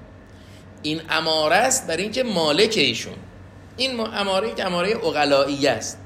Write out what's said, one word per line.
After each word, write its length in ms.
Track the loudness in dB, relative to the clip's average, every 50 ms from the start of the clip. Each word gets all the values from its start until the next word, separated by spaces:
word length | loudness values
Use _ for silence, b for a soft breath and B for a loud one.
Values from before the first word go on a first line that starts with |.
| -18 -20 -20 -20 -20 B B B B B B B B B -16 -10 -6
این 180 | -6 -6 -4 -4 -2
اماره 460 | -2 -2 0 0 0 2 2 4 4
است 320 | 4 4 4 0 0 -2 -2
بر 100 | -4 -4
این 140 | -4 -4
که 120 | -2 -2 -2
مالک 500 | 0 0 0 2 2 4 4 4 4 4 2
ایشون، 360 | 2 0 0 -2 -6 -10 -12 -14 -16 -18 -20 -20 -20 -20 -20 -20 -20 -14 -6 -4
این 180 | -4 -4 -2
م-، 40 | -4
اماره 560 | -6 -4 -4 -4 -2 0 0 0 0 -2 -2
که 100 | -4 -4
اماره 280 | -2 0 0 0 0 0
عقلایی 720 | 0 0 0 0 2 2 4 4 4 4 2 0 0 2 2
است. 300 | 2 0 -2 -8 -10 -12 -16